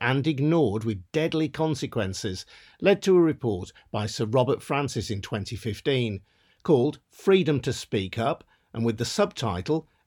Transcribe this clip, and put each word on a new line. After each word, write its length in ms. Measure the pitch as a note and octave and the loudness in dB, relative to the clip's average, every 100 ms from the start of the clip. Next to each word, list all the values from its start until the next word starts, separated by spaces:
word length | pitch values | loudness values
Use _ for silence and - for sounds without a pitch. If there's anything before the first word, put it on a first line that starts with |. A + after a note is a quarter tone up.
and 260 | A#2+ C3+ D#3 | 0 2 2
ignored 580 | C3 D3+ E3 A#2+ G#2+ | 0 2 4 2 0
with 200 | A2+ G2+ - | -2 -4 -4
deadly 380 | D#3 D#3+ D#3+ D#3 | -2 0 0 -2
consequences, 960 | - D#3+ D3 C#3+ A#2+ F#2+ F#2 G#2 F#2 - - - - | -2 -2 -2 -4 -4 -4 -4 -6 -8 -12 -20 -20 -2
led 220 | F#3 G3+ | 2 2
to 120 | G3 | 4
a 60 | F3+ | 6
report 520 | E3 C3 A#2+ F#2 - - _ | 4 2 -2 -4 -6 -16 _
by 140 | G#2 G#2 | -6 -4
Sir 180 | - | -4
Robert 380 | A2 C3 B2 B2 | 0 2 2 0
Francis 480 | - C#3+ C#3 A#2+ G2+ | -2 -4 -2 -4 -6
in 100 | G2+ | -6
twenty 340 | - G#2+ F#2+ | -6 -6 -6
fifteen, 680 | G#2+ A2+ G2 D3+ C3 A#2 F#2+ _ _ _ _ | -8 -8 -4 -2 0 0 -4 _ _ _ _
called 360 | - C3+ C#3+ - _ | 2 4 4 -2 _
Freedom 500 | - G3 F#3+ D#3 C#3 | -4 4 4 4 0
to 140 | C3 | 0
Speak 440 | - - A2 F#2+ - | -6 -4 -4 -2 -2
Up, 240 | A#2+ E3 _ _ _ | -2 -4 _ _ _
and 140 | A2+ A#2 | -4 -2
with 100 | G#2+ | -2
the 80 | |
subtitle, 800 | A#2 - G3+ - A#2 F2+ F#2 D#3 - _ | -4 0 -2 -2 -4 -4 -2 -2 -4 _